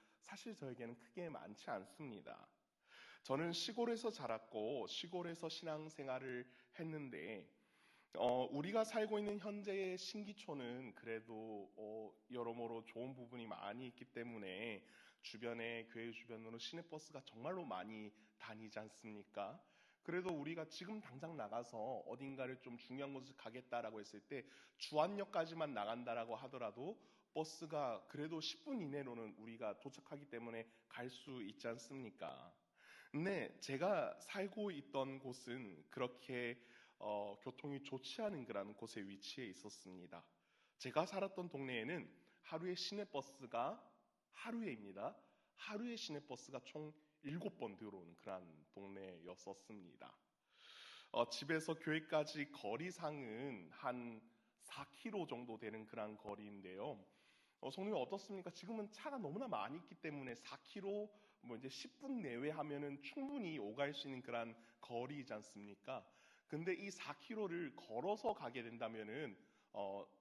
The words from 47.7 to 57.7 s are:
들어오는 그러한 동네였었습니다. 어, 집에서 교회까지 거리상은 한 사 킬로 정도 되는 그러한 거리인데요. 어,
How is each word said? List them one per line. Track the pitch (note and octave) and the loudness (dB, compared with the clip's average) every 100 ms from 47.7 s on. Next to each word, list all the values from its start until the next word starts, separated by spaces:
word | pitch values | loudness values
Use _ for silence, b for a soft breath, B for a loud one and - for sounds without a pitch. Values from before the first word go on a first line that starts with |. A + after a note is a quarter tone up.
| F#2+ | -2
들어오는 | G#2+ G2 E2+ E2+ | -6 -6 -8 -8
그러한 | - F#2+ F2 D2+ D2+ | -4 -4 -4 -14 -14
동네였었습니다. | G2 G2 G2 F#2+ F2 E2+ F#2 - G2 - G#2 F2 C2 - - _ _ B B B B B B B | -10 -6 -6 -6 -8 -8 -8 -8 -8 -8 -12 -12 -12 -14 -14 _ _ B B B B B B B
어, | - A#2+ | 6 6
집에서 | - D3 D#3+ D#3+ | 4 4 4 4
교회까지 | D#3+ - D#3 D#3 D#3+ D3+ D#3 D3 | 2 4 4 6 4 4 2 -2
거리상은 | - G#2 A#2 F3+ E3+ E3 D3+ B2 A2 C#3 A2 D#2+ | -2 0 0 0 0 -2 0 -2 -2 -2 -2 -6
한 | - C3+ B2 A#2+ A2 A2 B B B | -2 0 0 -2 -6 -12 B B B
사 | - - C#3+ | -10 -6 -6
킬로 | - A#3 G3+ D#3 | -6 -2 0 2
정도 | B2 A#2+ A2 | 0 -2 -2
되는 | A2 A2 A2 | -2 -2 -2
그러한 | A2+ G#2+ G#2+ | 0 0 -2
거리인데요. | G#2 G2+ G#2 G2+ F#2 F#2 B2+ A2 F#2 B B B B B | -4 -4 -4 -6 -6 -2 -2 -2 -8 B B B B B
어, | C3 | -4